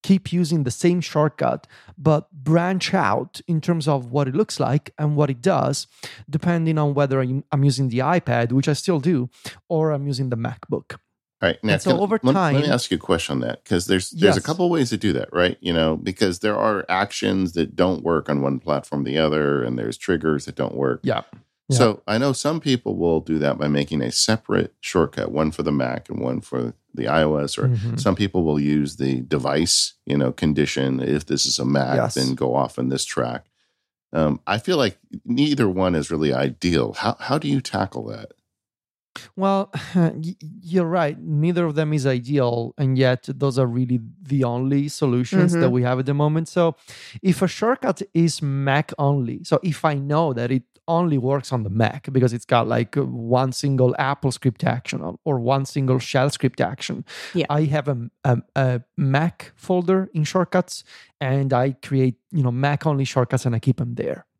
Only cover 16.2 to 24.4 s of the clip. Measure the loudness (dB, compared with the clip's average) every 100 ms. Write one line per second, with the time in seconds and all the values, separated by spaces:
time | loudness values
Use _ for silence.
16.2 | 0 0 -2 0 0 -2 -2 -2 -2 -2
17.2 | -2 0 0 -2 -2 2 0 2 0 -2
18.2 | 0 -2 0 -2 -2 -4 -2 -6 -2 0
19.2 | 2 2 0 0 -2 -4 -6 -6 -2 0
20.2 | 2 0 -4 -6 -6 -2 -2 -2 -2 -4
21.2 | -6 -20 _ _ -2 4 4 4 -2 0
22.2 | 0 0 -2 -2 0 0 -2 -2 2 0
23.2 | 0 0 0 0 0 0 0 -2 -2 0
24.2 | 0 0